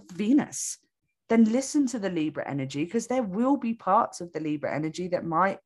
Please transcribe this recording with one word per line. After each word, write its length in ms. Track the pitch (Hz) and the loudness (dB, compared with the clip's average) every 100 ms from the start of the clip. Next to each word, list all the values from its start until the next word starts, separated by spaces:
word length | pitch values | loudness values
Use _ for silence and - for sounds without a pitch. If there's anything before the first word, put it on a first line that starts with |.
| - | -6
Venus. 640 | 175 208 277 - - - - _ _ _ _ - | -4 2 2 2 -4 -10 -10 _ _ _ _ 2
Then 140 | 226 | 4
listen 420 | 220 240 269 302 269 | 6 4 0 0 0
to 120 | 247 | 0
the 100 | 190 | -4
Libra 380 | 170 156 143 - | -2 -2 -4 -4
energy, 400 | 139 135 143 170 | -4 -4 -4 -2
'cause 200 | 226 226 | -2 -2
there 140 | 254 | -2
will 340 | 220 185 247 285 | -2 0 2 2
be 160 | 233 | 0
parts 460 | 226 - 185 - - | -4 2 2 2 -4
of 100 | 175 | -10
the 60 | 156 | -6
Libra 340 | 156 151 - | -4 -2 -2
energy 360 | 139 156 160 180 | -2 -4 -4 -4
that 160 | 170 165 | -4 0
might 340 | 160 190 - | 2 2 0